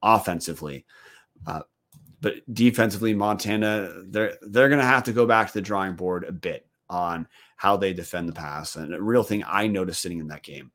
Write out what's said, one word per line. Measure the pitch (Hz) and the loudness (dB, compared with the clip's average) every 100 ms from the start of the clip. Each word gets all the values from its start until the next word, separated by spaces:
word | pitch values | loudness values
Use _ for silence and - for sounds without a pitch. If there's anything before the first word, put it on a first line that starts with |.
offensively. | 104 110 - 82 - 80 76 69 _ - - - _ _ - | 4 4 4 -4 -6 -8 -10 -12 _ -20 -20 -20 _ _ -10
Uh, | 80 - _ _ - - _ | -10 -12 _ _ -20 -20 _
but | 113 - - | -6 -6 -10
defensively, | 110 120 117 113 95 113 | 2 4 4 0 2 0
Montana, | 104 104 101 104 107 107 107 95 87 95 | 0 0 0 -2 0 0 -2 -6 -12 -6
they're, | 104 107 85 | -2 -2 -4
they're | 101 107 135 | 0 4 6
gonna | 143 | 6
have | 127 131 | 4 4
to | 123 | 2
go | 117 117 | 2 6
back | 113 104 | 6 4
to | |
the | 107 | -2
drawing | 95 101 95 87 | -2 -2 -2 -4
board | 90 90 | -4 -4
a | 90 | -6
bit | 87 90 78 _ _ _ | -8 -8 -8 _ _ _
on | 90 87 82 80 _ _ _ | -4 -2 -4 -8 _ _ _
how | 95 101 | 2 4
they | 98 | 2
defend | 90 85 90 85 | -2 -6 -6 -6
the | |
pass. | 82 73 73 78 80 | -6 -10 -10 -10 -10
And | 78 | -8
a | 85 | -4
real | 104 120 | 2 2
thing | - 104 80 | 4 -2 0
I | 95 107 | 0 0
noticed | 98 92 82 | 0 -2 -4
sitting | 92 85 | -6 -8
in | 78 | -10
that | 73 | -12
game, | - 71 65 | -14 -16 -18